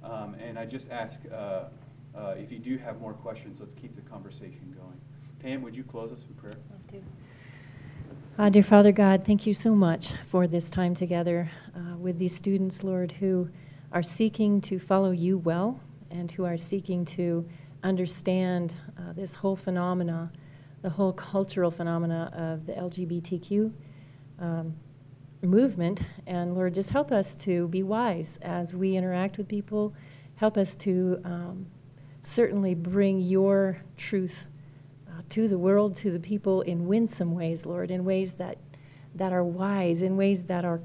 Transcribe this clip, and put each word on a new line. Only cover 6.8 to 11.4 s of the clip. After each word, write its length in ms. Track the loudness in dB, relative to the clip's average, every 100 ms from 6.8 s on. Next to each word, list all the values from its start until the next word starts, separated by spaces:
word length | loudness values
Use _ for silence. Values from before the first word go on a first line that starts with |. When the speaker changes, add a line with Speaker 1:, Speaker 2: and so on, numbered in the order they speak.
| -18
Speaker 2:
to. 100 | -18 -16 -18 -20 -20 -20 -20 -18 -18 -18 -16 -16 -16 -14 2
Uh, 120 | 8
dear 140 | 8
Father 280 | 12 12 12
God, 320 | 10 8 6 6
thank 220 | 2 2
you 60 |
so 200 | 0 4
much 380 | 6 6 4 -4 -10 -2
for 180 | 2 2
this 240 | 2 -2
time 240 | 0 0
together, 560 | 0 -2 0 0 0